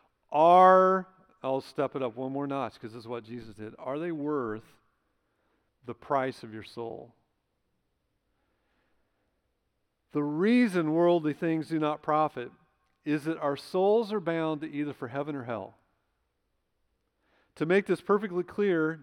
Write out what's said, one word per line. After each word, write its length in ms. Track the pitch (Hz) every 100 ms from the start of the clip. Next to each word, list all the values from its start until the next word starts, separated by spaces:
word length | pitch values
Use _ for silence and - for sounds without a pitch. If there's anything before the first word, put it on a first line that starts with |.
| _ _ -
Are, 760 | 151 170 180 185 185 185 190 180 _ _ -
I'll 180 | 131 135
step 340 | - - 135 143
it 60 |
up 140 | 123 113
one 160 | 131
more 160 | 135 143
notch 320 | 139 113 -
'cause 140 | 113
this 80 | 117
is 60 | 110
what 160 | 120
Jesus 300 | 110 120 113
did. 220 | 101 107 -
Are 220 | 131 147
they 120 | 175
worth 540 | 156 147 147 117 107 - _ _ _ _ _ _ _ _ _ _ _ 120
the 80 |
price 480 | 113 - 139 131 117
of 100 | 113
your 120 | 110
soul? 500 | 101 123 113 113 117 _ _ _ _ _ _ _ _ _ _ _ _ _ _ _ _ _ _ _ _ _ _ _ _ _ _ _ _ _ _
The 120 | 147
reason 680 | 147 156 208 247 233 180 156
worldly 400 | 160 175 175 151
things 340 | 139 170 160 151
do 100 | 160
not 240 | 151 151
profit 500 | - 151 151 127 120 _ _ _ _ _
is 220 | 151 151 151
that 120 | 160
our 200 | 147 139
souls 540 | - 185 196 220 202
are 100 | 214
bound 400 | 165 165 160 151
to 60 | 156
either 260 | 147 147
for 160 | - 131
heaven 260 | 139 143 139
or 80 |
hell. 340 | 120 110 95 _ _ _ _ _ _ _ _ _ _ _ _ _ _ _ _ _ _ -
To 100 | 156
make 200 | 190 202
this 160 | 175
perfectly 420 | - 202 208 175
clear, 520 | 175 - 202 165 156 160